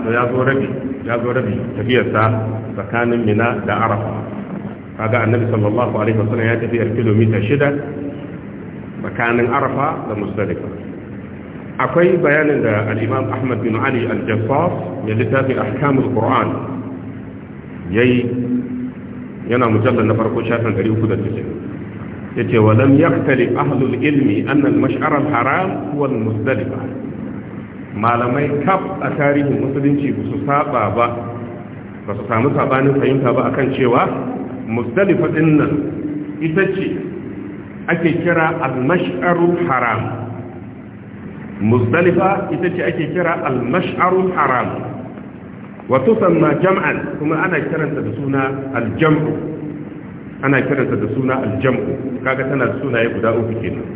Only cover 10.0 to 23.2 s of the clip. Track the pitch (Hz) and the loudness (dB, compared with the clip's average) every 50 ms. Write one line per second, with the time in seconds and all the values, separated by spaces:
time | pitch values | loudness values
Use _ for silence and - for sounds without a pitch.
10 | - 110 107 104 101 95 - 107 98 90 85 - - - - - - - - - | -4 -4 -4 -4 -4 -2 -2 -2 -2 -2 -2 -4 -6 -8 -10 -10 -10 -12 -12 -12
11 | - - - - - - - - - - - - - - - - 131 - - 170 | -12 -12 -12 -12 -12 -12 -14 -14 -14 -14 -14 -12 -12 -8 -4 -2 -2 0 4 4
12 | 175 185 190 165 147 147 143 156 151 147 143 127 117 113 107 104 107 107 110 110 | 4 6 4 4 4 4 4 4 4 4 2 2 2 2 2 2 0 0 0 0
13 | 113 113 131 135 131 - - 131 135 127 120 107 113 113 107 113 127 135 127 120 | 0 0 0 0 -2 -2 -2 -2 -2 -2 -2 -2 0 0 0 0 0 0 0 0
14 | 110 110 110 101 - 110 110 104 110 - 135 147 170 175 - - - - - - | 0 0 -2 -2 -2 0 0 0 0 2 2 2 2 2 0 -4 -6 -8 -8 -6
15 | - 107 110 113 127 110 135 135 135 131 123 101 - - - - 151 143 135 131 | -4 -2 0 0 2 2 2 2 2 2 0 0 -2 -2 -2 0 2 4 4 4
16 | 123 - - 107 113 - 131 120 104 - - - - - - - - - - - | 2 2 0 0 2 2 2 2 2 0 -2 -4 -6 -6 -8 -8 -8 -8 -10 -10
17 | - - - - - - - - - - - - - - - - - 87 95 110 | -10 -10 -12 -12 -12 -14 -14 -14 -14 -16 -16 -16 -14 -14 -14 -12 -6 0 2 4
18 | 123 127 123 123 120 123 127 127 123 123 123 123 - - - - - - - - | 6 6 4 4 2 0 0 -2 0 0 -2 -2 -2 -4 -6 -6 -6 -8 -8 -10
19 | - - - - - - - - - - 117 127 123 113 110 104 110 127 120 117 | -12 -12 -12 -12 -12 -12 -12 -8 -2 0 2 4 4 4 4 4 4 4 4 4
20 | 107 107 110 110 110 107 - 120 - - 120 113 110 113 101 95 101 110 110 110 | 4 4 2 2 2 0 0 0 0 0 0 0 2 0 0 2 2 2 2 2
21 | 107 107 95 90 - - - - - - - - - - - - - - - - | 2 0 0 0 -2 -2 -4 -4 -6 -6 -8 -8 -8 -10 -10 -10 -10 -10 -12 -12
22 | - - - - - - - 120 117 113 123 113 107 107 107 117 131 135 135 143 | -12 -12 -12 -12 -12 -6 -4 -4 0 2 4 6 6 8 6 6 6 8 8 8
23 | 165 160 139 - | 6 6 4 2